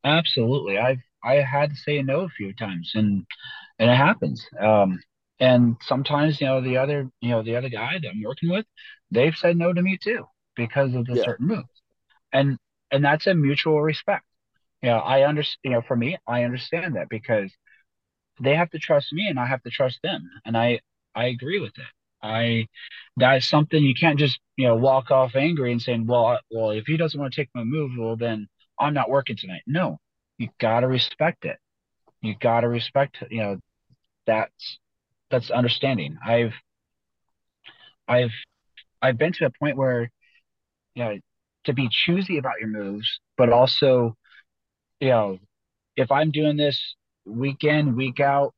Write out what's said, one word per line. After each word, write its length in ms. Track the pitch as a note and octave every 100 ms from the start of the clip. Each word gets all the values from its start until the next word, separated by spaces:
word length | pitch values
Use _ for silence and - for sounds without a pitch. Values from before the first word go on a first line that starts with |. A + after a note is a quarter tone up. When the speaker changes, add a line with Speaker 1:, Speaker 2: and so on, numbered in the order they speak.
Speaker 1:
Absolutely. 720 | - D#3+ E3 - A2+ C#3 G2 G2
I've, 220 | B2 C3 - _
I 120 | A#2 C#3
had 360 | C3+ C#3+ D3
to 40 | C#3+
say 260 | - D3
no 180 | C3+ C#3+
a 80 | F#3
few 240 | - G2
times, 380 | G2 G#2+ F2+ E2
and, 320 | A2 G#2+ G2+ - - - - - -
and 100 | A2+
it 60 | B2
happens. 500 | D3 A3 D#2+ B1+ - -
Um, 400 | G#2 G#2+ G2 F2+ _ _ _ _
and 360 | B2+ B2 A#2+ A#2
sometimes, 580 | - C3 C#3 D3 D#3 C#3+
you 60 | C3+
know, 140 | C3
the 160 | B2+ B2+
other, 320 | C3+ D3 C3 _
you 80 | A#2+
know, 140 | A#2
the 120 | A2 A#2
other 140 | C3
guy 280 | A2+ A#2 F3+
that 80 | B2
I'm 120 | G2+
working 260 | G#2+ C3+ E3
with, 160 | F#3+ A3 _ - - _
they've 240 | A#2 D3 D#3+
said 220 | E3+ F3
no 160 | E3+
to 80 | F3
me 160 | F#3 F#3+
too 280 | G#3 A3 - _ _ -
because 380 | A#2 C#3+ C3+ B2
of 100 | A#2+
the 100 | B2
Speaker 2:
Yeah. 80 |
Speaker 1:
certain 240 | A2+ A2+ C#3+
moves. 340 | A3 - _ _ _ _ _ _
And, 240 | C3 C#3 C3 _ _ _
and 120 | C#3
that's 240 | C#3+ D#3 G3+
a 60 | F3+
mutual 460 | C#3 C#3+ D#3+ D3+
respect. 440 | D#3 D3+ - G3 _ _ _ _ _ _
You 80 | B2+
know, 80 | A2+
I 280 | D2+ C3+ C#3
under-, 160 | D3+ C#3+ -
you 80 | C3+
know, 100 | A#2+
for 140 | A#2 B2
me, 220 | A#2+ F3+ -
I 160 | A#2+
understand 520 | A#2+ B2 - E3 F3 A2
that 140 | D#2
because 420 | A2 - A2 G2 _ _ _ _ _ _ _ _ _
they 160 | B2+ D3+
have 140 | E3+
to 80 | D#3
trust 340 | - D3 -
me 140 | D#3 G#3
and 120 | C3+
I 60 | B2
have 160 | C3
to 60 | B2
trust 300 | - C3 B2
them. 260 | F3+ F3 - - -
And 120 | A2+
I, 240 | A#2+ A#2+ _ _ _ G#2+
I 100 | B2
agree 340 | B2 B2+ G3
with 180 | A2+ -
it. 80 | A2+ _ _ _
I, 460 | G#2+ A2 A#2 A#2 A2+ - - - - -
that's 320 | B2+ C3+ -
something 360 | D3+ D3+ D#3
you 100 | C#3+
can't 260 | B2+ E3 C#3+
just, 200 | D3 - _ -
you 100 | B2+
know, 80 | A2+
walk 360 | C3+ C3 B2
off 240 | C3 B2+ C3
angry 360 | D3+ E3 B2
and 100 | A#2+
saying, 260 | A#2 A#2 A2+
"Well, 180 | A#2+ A2+
I, 140 | A#2+ _
well, 220 | A2+ A2
if 140 | G#2+ A2
he 100 | D#3+
doesn't 220 | E3 C#3+
wanna 120 | C#3
take 180 | B2 C#3
my 100 | B2
move, 280 | A2+ D#3 C#3+ B2
well, 180 | A2+ A2+
then 320 | A#2 A2 G#2 _ _ -
I'm 160 | D3 C#3+
not 140 | A#2+
working 280 | C3+ C3 G#2+
tonight." 240 | F#2 F2 -
No, 320 | D#3 D#3 D#2 _ _ _ _
you 100 | A#2 _
gotta 280 | A2+ A#2 B2+
respect 580 | B2+ - - D#3 - -
it. 140 | - _ _ _ _ _ _
You 140 | A2 G2+
gotta 280 | A#2+ A#2 A#2
respect, 560 | A#2+ A#2 C#3 C#3 - -
you 120 | A2+
know, 180 | G#2 G2 _ _ _ _ _ _ -
that's, 540 | A2 - _ - - _ _ _ _ _
that's 220 | B2+ -
understanding. 680 | A#2+ B2 - A2+ G#2+ D2 D#2 G#2
I've, 280 | A#2 A#2 - _ _ _ _ _ _ _ _ _ _ - _ _ _ -
I've, 240 | B2 A#2+ A2 - _ _ - _ _
I've 160 | C3 A#2+
been 160 | D#3
to 120 | F3 D3
a 60 |
point 260 | - D3 C3+
where, 340 | C3 B2 A#2 _ _ _ _ _ _ _ _ B2
you 80 |
know, 140 | A#2 G2+ _ _ _ _ -
to 80 |
be 160 | B2+ B2+
choosy 460 | - - F3+ F#3+ D#3+
about 220 | B2+ A2+
your 100 | A2
moves, 500 | G#2+ G2 G#2 A2+ - _ -
but 120 | A#2+
also, 640 | A#2 C3 - C#3 B2+ A#2 A2+ _ - _ _ _ _ _ _
you 100 | C3+
know, 300 | A#2 G#2 F#2+ _ _ _ _ _ -
if 160 | B2+
I'm 200 | C#3 D#3
doing 260 | D3+ D3+ D3
this 380 | D3 B2+ - - _ _ F#2+
week 380 | A2+ C#3 C#3
in, 320 | D3+ D3+ D3 A#2+
week 240 | C3 B2
out 340 | C#3 C#3 C#3